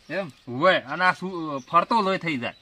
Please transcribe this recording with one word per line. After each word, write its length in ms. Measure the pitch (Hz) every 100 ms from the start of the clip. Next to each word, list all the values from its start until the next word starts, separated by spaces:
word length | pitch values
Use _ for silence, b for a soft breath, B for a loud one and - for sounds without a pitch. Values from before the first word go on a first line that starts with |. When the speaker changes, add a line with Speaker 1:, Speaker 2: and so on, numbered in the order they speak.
| -
Speaker 1:
એમ? 220 | 165 180 - -
Speaker 2:
હોવે. 320 | 123 180 165
અને 260 | 117 160 185
આ 80 |
શું, 460 | - 185 180 156 139
ફરતો 420 | - 170 - 233
લોહી 160 | 190 185
થઈ 200 | 165 139
જાય. 160 | 113 -